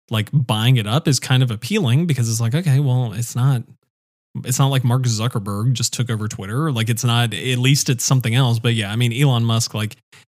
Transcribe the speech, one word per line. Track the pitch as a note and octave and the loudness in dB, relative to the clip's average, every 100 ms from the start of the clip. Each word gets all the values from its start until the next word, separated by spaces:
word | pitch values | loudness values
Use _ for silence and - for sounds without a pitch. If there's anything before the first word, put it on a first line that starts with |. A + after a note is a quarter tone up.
| - | -4
like, | A2 G#2 | -4 0
buying | D#3 B2 G#2+ A#2 B2+ | 0 0 0 4 2
it | G#2 | 2
up | C3 - | 0 0
is | C3 | -2
kind | - B2+ | 2 2
of | B2+ | 2
appealing | G#2+ - G#3+ C3 C3 F3 | -2 -4 0 2 2 0
because | B2 A2+ | 0 -2
it's | A2+ | 0
like, | A#2 C#3+ | -2 0
okay, | F3+ C3+ | 2 2
well, | C#3+ B2+ A#2+ | 2 0 -2
it's | G2+ A#2 A#2 | -4 -6 0
not, | C3+ B2+ - - _ _ _ _ _ C3 - | 0 0 -4 -18 _ _ _ _ _ -10 -4
it's | C3 | 0
not | C#3 | 2
like | C3+ B2 | 2 2
Mark | B2+ | 0
Zuckerberg | B2 G#2+ A#2 A#2 G2+ G2+ B2 | 0 0 -2 -4 -6 -2 -2
just | A#2+ A#2 | 0 -2
took | - A#2 | -4 -4
over | A2 G#2+ | -2 -4
Twitter. | - G2 A#2+ D#3+ | -6 -6 -4 -2
Like, | A2+ A2 | 0 0
it's | A2+ | 0
not, | B2 A#2+ A#2 | 2 2 0
at | G2 A#2 B2 | -2 -2 2
least | B2+ C#3+ - | 4 2 2
it's | B2 - | -2 2
something | C3 A#2 | 2 2
else. | A#2+ B2+ A2+ | 2 2 2
But | A#2 A2+ | 0 0
yeah, | G2+ | -2
I | A2+ | 0
mean, | B2 | 0
Elon | A2+ C#3+ A#2+ | 2 2 2
Musk, | A#2 A2+ - | 2 0 -2
like, | G#2+ G#2+ - _ - | -4 -6 -8 _ -20